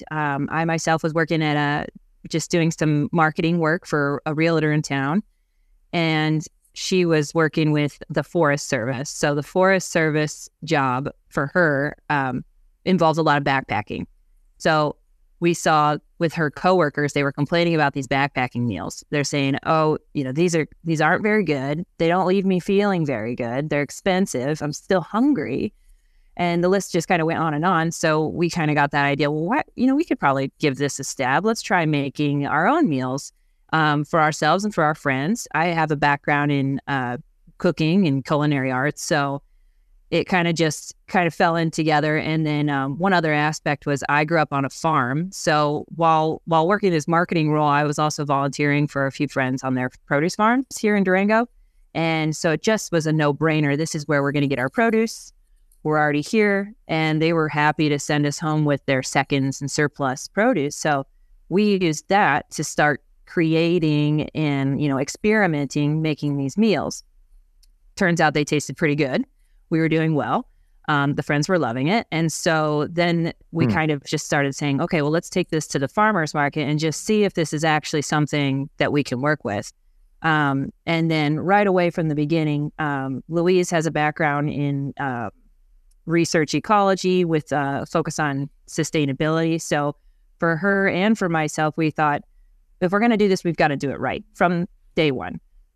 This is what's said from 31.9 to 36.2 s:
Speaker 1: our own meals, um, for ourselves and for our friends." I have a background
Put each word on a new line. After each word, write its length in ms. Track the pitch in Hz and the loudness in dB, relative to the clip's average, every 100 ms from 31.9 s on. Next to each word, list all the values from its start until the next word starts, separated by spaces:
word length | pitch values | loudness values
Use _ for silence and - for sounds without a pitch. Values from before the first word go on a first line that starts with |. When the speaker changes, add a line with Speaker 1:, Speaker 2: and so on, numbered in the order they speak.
| 147 139 - 147 143 143 | 0 -2 -2 0 0 0
Speaker 1:
our 200 | 143 185 | 0 2
own 220 | 311 247 | 2 2
meals, 440 | 131 127 135 - - _ _ _ | 0 -2 -4 -8 -18 _ _ _
um, 320 | 160 151 147 | 0 2 0
for 160 | 151 170 | 0 2
ourselves 440 | 156 151 151 185 | 2 2 2 2
and 80 | 208 | 0
for 100 | 202 | 0
our 100 | 151 | 0
friends." 540 | 156 147 131 147 233 - | 0 -2 -2 -2 -4 -4
I 120 | 151 175 | -2 0
have 240 | 165 156 | 0 0
a 60 | 147 | 0
background 560 | 147 143 | 0 0